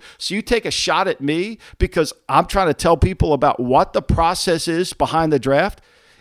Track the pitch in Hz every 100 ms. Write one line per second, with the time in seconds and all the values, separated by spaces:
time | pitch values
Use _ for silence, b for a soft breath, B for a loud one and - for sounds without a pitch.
0 | B B - 196 226 233 165 - - 160
1 | 190 - 139 160 202 220 b - 185 175
2 | 156 - - 139 170 202 180 139 165 165
3 | 175 185 165 143 139 - 123 135 190 -
4 | - - 165 180 - 175 - 165 180 -
5 | - 160 160 143 127 139 196 - b b
6 | b b